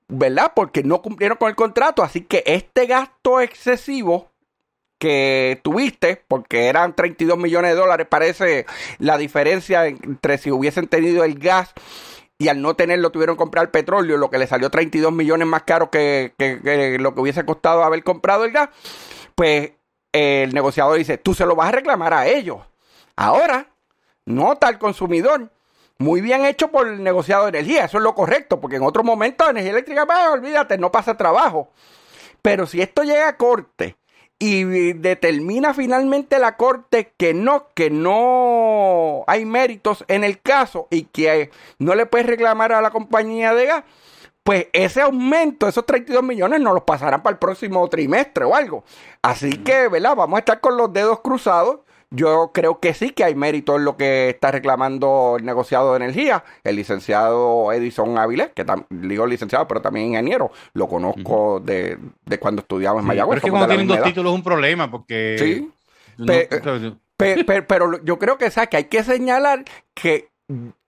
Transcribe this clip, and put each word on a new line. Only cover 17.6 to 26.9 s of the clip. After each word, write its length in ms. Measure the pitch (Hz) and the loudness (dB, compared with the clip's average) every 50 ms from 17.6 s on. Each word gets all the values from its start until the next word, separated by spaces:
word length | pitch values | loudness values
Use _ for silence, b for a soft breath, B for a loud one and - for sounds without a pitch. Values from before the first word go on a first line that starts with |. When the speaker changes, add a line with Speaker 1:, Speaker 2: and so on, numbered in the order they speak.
| - 160 165 170 | 0 2 2 4
Speaker 1:
haber 200 | 165 156 160 165 | 2 2 0 -2
comprado 420 | - 185 175 165 - 190 202 214 226 | -2 -4 -4 -2 0 0 0 2 0
el 60 | 226 | 0
gas, 180 | 226 294 294 285 B B B B B B B B B B B B B | 0 0 -2 -2 B B B B B B B B B B B B B
pues 380 | - 170 151 151 147 151 - _ _ _ _ _ _ _ _ | 0 2 2 2 0 -2 -6 _ _ _ _ _ _ _ _
el 400 | - 151 147 143 139 139 135 131 127 | 0 0 2 2 2 2 0 0 0
negociador 420 | 147 135 139 - 156 139 147 156 170 | 0 0 0 0 2 2 2 2 2
dice, 180 | 147 151 131 - | 0 -2 -4 -2
"Tú 160 | - 196 - | -2 -2 0
se 120 | - 180 | 0 0
lo 80 | 175 165 | 0 2
vas 120 | 160 160 196 | 2 2 0
a 40 | |
reclamar 400 | 247 269 269 302 254 185 165 170 165 | 0 0 0 0 -2 0 0 0 0
a 120 | 139 127 | 2 2
ellos". 320 | 175 262 285 202 165 113 95 - _ _ b b b b b b b b | 2 0 0 -2 -6 -10 -12 -14 _ _ b b b b b b b b
Ahora, 500 | - - 208 - 269 339 320 254 262 294 _ _ _ _ _ _ _ _ _ _ _ - | -2 0 2 4 4 4 2 0 -2 -4 _ _ _ _ _ _ _ _ _ _ _ -8
no 300 | - 117 135 165 240 294 | -6 -2 0 2 2 2
tal 220 | 285 285 240 220 202 | 2 2 2 0 0
consumidor. 720 | 214 208 - - 190 170 175 165 196 277 302 277 117 - _ _ _ _ _ _ _ _ _ - | -4 -4 -4 -4 -4 -2 0 2 2 2 0 0 -2 -8 _ _ _ _ _ _ _ _ _ -4
Muy 240 | 135 156 175 185 | 0 0 0 0
bien 220 | 208 240 254 269 277 | 0 0 0 2 2
hecho 220 | 277 277 - 311 311 | 0 2 0 -2 0
por 180 | 311 269 240 | 2 0 0
el 140 | 220 | 0